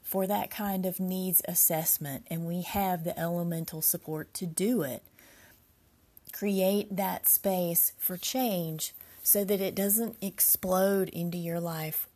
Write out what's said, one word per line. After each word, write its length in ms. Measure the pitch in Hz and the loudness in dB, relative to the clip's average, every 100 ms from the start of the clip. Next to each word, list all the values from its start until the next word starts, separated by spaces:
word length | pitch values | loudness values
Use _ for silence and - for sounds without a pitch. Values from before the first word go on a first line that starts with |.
for 240 | - 190 190 | -4 0 2
that 220 | 208 - | 0 -2
kind 340 | - 202 190 185 | -6 -2 0 -2
of 140 | 180 | -2
needs 420 | 185 185 185 175 - | -2 0 2 2 2
assessment, 800 | 175 - 160 165 - 143 135 - | 2 2 2 0 0 -2 -6 -6
and 160 | 165 165 | -4 -2
we 180 | 180 | -4
have 400 | 175 202 190 175 | -2 0 0 0
the 140 | 165 - | -2 -2
elemental 640 | 165 175 170 165 160 160 | -2 0 -2 -2 -4 -2
support 520 | - 165 - 156 - | -2 -2 -6 -8 -8
to 120 | - 175 | -8 -6
do 360 | 160 202 240 | 0 2 2
it. 200 | 135 120 - - - - - - _ _ _ _ _ - - | 0 -6 -14 -20 -20 -20 -20 -20 _ _ _ _ _ -20 -14
Create 600 | - 202 190 185 202 208 | -4 0 2 4 2 0
that 360 | 190 185 - - | -2 -2 0 2
space 640 | - 196 185 170 170 - - | 2 2 2 2 2 2 0
for 200 | - 180 | -6 -4
change 760 | - 262 247 180 160 156 - - - - | -4 0 0 0 -2 -4 -8 -10 -20 -4
so 220 | - 202 196 | 2 4 4
that 160 | 196 | 2
it 120 | 190 | 0
doesn't 440 | - 202 214 233 - | 0 2 2 0 -4
explode 880 | 196 - - - 185 185 196 196 185 | -6 2 2 4 2 4 4 4 0
into 280 | - 170 175 | -2 -4 -4
your 240 | 170 170 | -4 -2
life 480 | 170 160 156 - - | -4 -4 -4 -4 -6